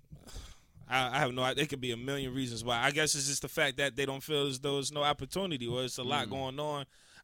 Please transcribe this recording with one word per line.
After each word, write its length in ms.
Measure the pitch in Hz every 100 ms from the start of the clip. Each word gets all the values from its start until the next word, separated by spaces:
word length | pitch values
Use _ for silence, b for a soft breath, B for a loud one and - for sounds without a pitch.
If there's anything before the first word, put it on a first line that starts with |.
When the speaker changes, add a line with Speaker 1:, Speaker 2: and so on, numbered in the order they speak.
| - - B B B B B B -
Speaker 1:
I, 280 | 131 127 135
I 20 |
have 140 | 135
no 100 | 127
idea. 220 | 127 131
It 40 | 151
could 100 | 135
be 120 | 123
a 40 | 117
million 380 | 127 139 131
reasons 280 | 131 127 113
why. 180 | 117 117
I 80 | 135
guess 240 | 143 151
it's 120 | 147 139
just 160 | 135
the 60 | 139
fact 300 | - 147 127
that 180 | 139 117
they 100 | 139
don't 160 | 135
feel 240 | - 147 143
as 140 | 127
though 140 | 139
there's 180 | 139 135
no 100 | 147
opportunity 640 | 143 143 135 180 190 139 117
or 180 | 123
it's 140 | 127 -
a 40 |
lot 240 | 127 143 120
Speaker 2:
Mm. 40 |
Speaker 1:
going 300 | 135 131 139
on 260 | 151 147 131 B B B